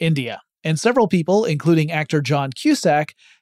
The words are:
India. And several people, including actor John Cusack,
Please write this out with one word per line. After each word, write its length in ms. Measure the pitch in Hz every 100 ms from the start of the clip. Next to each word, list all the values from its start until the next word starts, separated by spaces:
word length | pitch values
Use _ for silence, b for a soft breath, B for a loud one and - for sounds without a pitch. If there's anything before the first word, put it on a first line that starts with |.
India. 420 | 165 147 120 101 _ _
And 140 | 156 160
several 280 | 226 254 214
people, 360 | 180 165 202
including 480 | 220 147 160 165 151
actor 280 | 156 151 156
John 300 | 131 147 135
Cusack, 640 | - 302 285 180 147 156 - b b